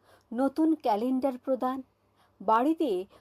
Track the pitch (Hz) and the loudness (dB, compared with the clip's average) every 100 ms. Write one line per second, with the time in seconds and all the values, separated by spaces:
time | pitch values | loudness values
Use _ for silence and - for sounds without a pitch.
0 | _ _ - 226 269 320 320 302 240 208 | _ _ -8 -2 0 2 2 2 0 0
1 | 247 262 269 247 - 262 254 262 - _ | 0 0 -2 -2 -4 -2 -2 -6 -10 _
2 | _ _ _ - 202 220 285 320 294 185 | _ _ _ -8 0 2 2 0 0 -2
3 | 196 - | -6 -16